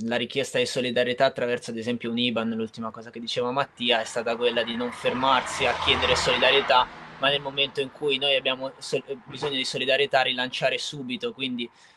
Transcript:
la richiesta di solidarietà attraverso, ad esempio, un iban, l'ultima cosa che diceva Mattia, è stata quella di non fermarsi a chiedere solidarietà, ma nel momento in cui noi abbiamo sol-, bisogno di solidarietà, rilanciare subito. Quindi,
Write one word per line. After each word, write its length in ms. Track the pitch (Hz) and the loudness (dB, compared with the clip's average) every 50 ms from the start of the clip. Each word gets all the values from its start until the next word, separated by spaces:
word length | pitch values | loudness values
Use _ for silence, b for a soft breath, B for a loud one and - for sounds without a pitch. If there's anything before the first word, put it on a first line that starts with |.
la 140 | 110 113 120 | -4 -2 0
richiesta 420 | 120 123 120 - 135 131 - - 127 | 0 -2 -2 -2 -4 -4 0 0 0
di 80 | 123 | 0
solidarietà 580 | 120 - 135 123 127 117 123 123 123 123 - 135 | 0 0 -2 -2 0 2 2 2 2 4 4 2
attraverso, 460 | 135 - - 123 120 120 120 - - | 2 4 0 0 0 -2 -2 -4 -6
ad 60 | 117 | -8
esempio, 340 | 113 110 120 123 117 - 117 | -4 -4 -2 -4 -2 -4 -4
un 80 | 117 117 | 0 0
iban, 320 | 123 123 113 113 110 113 | 0 2 2 0 -2 -2
l'ultima 400 | 113 110 113 110 - 117 113 110 | -2 -2 -4 -6 -6 -8 -8 -8
cosa 180 | 107 117 113 117 | -8 -10 -16 -14
che 100 | - 117 | -12 -10
diceva 300 | 117 113 - 123 123 123 | -8 -4 -2 -2 -2 0
Mattia, 500 | 127 139 139 - _ - 120 120 120 113 | 0 0 -2 -2 _ -4 2 2 2 2
è 40 | 110 | 2
stata 320 | - - 120 113 117 117 | -2 -4 -2 -2 -2 -2
quella 260 | 117 120 120 117 120 | 2 2 2 2 2
di 140 | 113 117 117 | 0 0 -2
non 160 | 117 123 120 | -4 -4 -4
fermarsi 720 | 117 - - 127 120 123 131 135 131 127 - - - - 135 | -6 -2 -2 -2 0 2 4 4 4 4 2 0 -2 0 0
a 80 | 120 120 - - | 0 0 2 2
chiedere 320 | 143 131 123 127 123 127 | 2 2 2 4 2 2
solidarietà, 720 | - - 139 127 123 127 127 135 139 131 - 135 127 127 - - - - - - | 2 2 2 2 4 4 6 6 4 4 6 4 4 4 2 -2 -14 -18 -18 -8
ma 120 | - 135 139 | 0 2 2
nel 120 | 143 143 | 2 2
momento 400 | 143 139 135 139 139 139 - 147 | -2 -4 -2 -2 -2 -2 0 -4
in 100 | 135 131 | -4 -4
cui 280 | - - 151 147 135 131 | -6 -4 0 0 0 2
noi 160 | 143 143 139 | 2 2 2
abbiamo 380 | 131 131 135 131 131 131 135 - | 2 2 0 -2 -2 -4 -10 -10
sol-, 260 | - - - - 135 - - 139 123 - | -10 -6 -4 -4 -4 -4 -6 -10 -10 -10
bisogno 300 | 135 139 127 143 147 139 | -14 -10 -6 -4 -4 -2
di 100 | 131 127 | -2 -4
solidarietà, 560 | - - 131 127 135 131 131 143 139 - 135 | -4 -2 -2 0 2 2 2 2 4 4 4
rilanciare 560 | 131 131 127 123 127 127 - - 151 131 131 | 4 4 0 -2 -2 -4 -2 0 0 0 0
subito. 560 | 123 - - - 147 131 123 123 117 120 120 110 | 0 -4 -6 -8 -8 -6 -6 -6 -4 -4 -6 -6
Quindi, 340 | - 135 131 123 120 120 117 b b b b b | -4 -6 -4 -4 -4 -6 -8 b b b b b